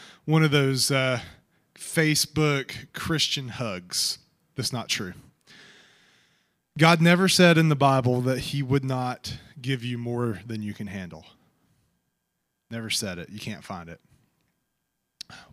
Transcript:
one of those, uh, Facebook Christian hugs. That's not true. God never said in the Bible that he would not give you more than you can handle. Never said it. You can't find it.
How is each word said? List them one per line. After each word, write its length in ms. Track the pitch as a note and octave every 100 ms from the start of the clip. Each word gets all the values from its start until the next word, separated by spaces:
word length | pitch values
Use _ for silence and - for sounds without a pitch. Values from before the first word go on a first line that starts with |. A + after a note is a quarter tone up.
| - -
one 180 | - D#3+
of 80 | D#3
those, 400 | D3 C3+ C3 -
uh, 300 | C#3 C3 B2 - - _ _ _
Facebook 1160 | - - - D#3 D3 - C#3+ D3+ C#3 - - -
Christian 560 | - - D#3+ - D3 B2+
hugs. 680 | G#2 A#2 F2+ F2+ - - - _ _ _
That's 180 | - A2+
not 160 | A#2+ -
true. 260 | - F#2+ F2+ - _ _ - - - _ _ _ _ _ _ _ _ _ -
God 220 | E3 E3+
never 280 | E3+ F3 F#3
said 300 | - F3 D#3+
in 120 | D#3+
the 40 |
Bible 460 | C#3 C#3 C3+ B2 B2
that 180 | B2+ C3
he 240 | - C#3
would 220 | B2+ C3+
not 520 | C3 B2+ B2+ B2 - - - -
give 220 | B2 C3
you 160 | A#2+ A#2+
more 400 | A#2+ A#2+ A#2+ F#2+ A2+
than 160 | A2
you 120 | G#2
can 120 | G2+ G#2
handle. 380 | F#2+ F2+ D#2+ - _ _ _ _ _ _ _ _ _ _ _ _ _ -
Never 180 | A#2 A2
said 300 | - G#2 F2
it. 120 | D#2+
You 100 | G#2
can't 240 | A#2+ F#2
find 240 | - F#2 E2+
it. 120 | E2 _ _ _ _ _ _ _ _ _ _ _ - - - -